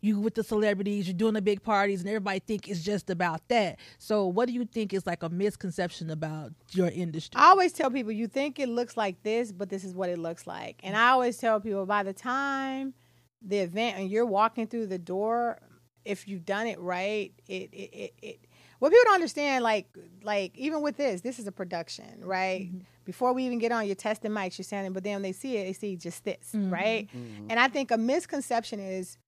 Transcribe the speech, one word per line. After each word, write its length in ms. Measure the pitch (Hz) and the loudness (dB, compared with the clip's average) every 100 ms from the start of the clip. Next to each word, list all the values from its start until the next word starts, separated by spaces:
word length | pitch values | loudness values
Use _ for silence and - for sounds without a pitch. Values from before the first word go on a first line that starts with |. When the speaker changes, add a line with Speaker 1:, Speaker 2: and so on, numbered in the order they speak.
Speaker 1:
you 180 | 202 208 | 2 2
with 160 | 214 - | 2 0
the 80 | |
celebrities, 640 | 214 214 214 196 202 208 185 | 0 2 2 2 0 0 -2
you're 60 | |
doing 200 | 180 220 | 0 2
the 80 | 214 | 2
big 200 | 196 202 | 2 0
parties, 380 | - 202 202 196 | 2 2 4 0
and 100 | 180 | -2
everybody 300 | 214 196 190 | -2 -2 -4
think 280 | - 208 - | -2 -6 -4
it's 140 | 185 | -6
just 280 | 165 208 - | -2 -2 -2
about 380 | 175 175 160 _ | 0 0 -2 _
that. 280 | 240 190 - - - | 2 2 -2 -18 -20
So 280 | - 214 190 | -2 2 2
what 220 | 180 247 | 2 2
do 60 | |
you 120 | 247 233 | 0 -2
think 280 | 226 208 | -2 -2
is, 120 | 190 180 | -2 -2
like, 160 | 175 | -4
a 60 | 165 | -4
misconception 800 | 175 202 - 190 165 175 - 160 | 0 0 -2 -6 -2 -4 -4 -8
about 440 | 156 156 156 139 156 _ | -4 -4 -6 -10 -16 _
your 160 | 185 175 | 0 2
industry? 500 | 156 175 156 - 262 | 2 -4 -4 -2 8
Speaker 2:
I 80 | 311 | 10
always 240 | 381 359 | 10 6
tell 180 | - 269 | 2 0
people, 200 | 262 214 | 0 -2
"You 140 | 214 226 | -2 -2
think 300 | 269 294 269 | -2 -2 -2
it 100 | 262 | -2
looks 260 | 233 240 - | -2 -2 0
like 240 | 202 185 | -2 -2
this, 280 | 214 226 240 | -2 0 -2
but 180 | 180 196 | -6 -6
this 140 | 190 | -6
is 100 | 190 | -8
what 160 | 180 180 | -4 -2
it 80 | 175 | -2
looks 300 | 165 170 - | -4 -6 -10
like." 320 | 170 113 - | -10 -10 -12
And 120 | 190 208 | -4 4
I 140 | 240 | 6
always 280 | 254 247 247 | 6 4 0
tell 220 | 233 220 | 0 2
people, 260 | 214 196 190 | 0 -4 0
by 180 | 208 | 0
the 100 | 196 | 0
time 800 | 190 254 262 277 269 269 262 269 - _ _ _ _ | -6 -4 -2 -2 -2 -4 -4 -6 -10 _ _ _ _
the 160 | 208 202 | -4 -2
event 380 | 180 185 240 190 | 0 0 -2 -2
and 120 | 190 | -2
you're 160 | 214 240 | 0 2
walking 420 | 196 220 233 220 | 4 2 2 -4
through 200 | 240 214 | -4 -4
the 100 | 185 | -6
door, 600 | 170 185 214 233 240 - - - _ _ - | -4 -2 0 0 0 -4 -14 -20 _ _ -8
if 220 | 196 - | -8 -6
you've 180 | 196 165 | -10 -4
done 200 | 196 226 | -2 -2
it 120 | 175 | -4
right, 540 | 180 180 196 214 196 - - | -4 -2 -2 -2 -4 -12 -10
it, 220 | 190 190 | -10 -10
it, 180 | - 196 | -14 -16
it, 200 | - 202 _ | -12 -14 _
it, 180 | - - _ _ - _ | -16 -18 _ _ -20 _
what 100 | 277 | 8
people 120 | 427 466 | 10 10
don't 100 | 381 | 6
understand, 480 | 330 - 285 262 | 2 -2 0 2
like, 240 | 233 214 185 175 170 180 | 2 0 -2 -20 -20 -12
like, 340 | 202 202 185 - | -2 -2 -2 -4
even 240 | 269 311 | -4 -2
with 140 | 294 277 | -2 0
this, 240 | 277 185 | -2 -2
this 160 | 240 254 | -6 -8
is 80 | 202 | -10
a 40 | |
production, 680 | 185 185 175 165 - - - | -10 -8 -8 -8 -12 -16 -14
right? 440 | 175 185 190 185 190 | -4 -2 0 -2 -6
Speaker 1:
Mm-hmm. 120 | 185 - _ - | -10 -14 _ -14
Speaker 2:
Before 260 | 180 247 | 0 0
we 120 | 254 254 | 2 0
even 140 | 240 | 0
get 120 | 226 | 0
on, 140 | 233 208 | 0 -2
you're 100 | 190 | -2
testing 360 | 214 208 220 | -2 -2 -2
mics, 260 | 214 190 - | -4 -4 -6
you're 60 | |
standing, 280 | 185 202 190 | -8 -6 -4
but 100 | 190 | -4
then 100 | 196 202 | -4 -4
when 60 | |
they 100 | 196 | -4
see 240 | 190 269 233 | -6 -4 -4
it, 80 | 185 | -4
they 80 | |
see 220 | 190 208 180 | -6 -6 -6
just 260 | 170 170 - | -10 -8 -8
this, 260 | - - | -8 -6
Speaker 1:
Mm-hmm. 160 | 214 190 | -2 0
Speaker 2:
right? 380 | 175 202 226 208 | 2 2 0 -4
Speaker 3:
Mm-hmm. 400 | 247 240 151 104 | -10 -12 -12 -2
Speaker 2:
And 100 | 226 | 4
I 80 | 254 | 4
think 220 | 277 269 | 4 0
a 60 | 226 | 2
misconception 840 | 226 294 - 285 - 226 - 208 | 2 0 0 -6 -2 -2 -2 -10
is 360 | 190 190 185 - | -6 -6 -8 -12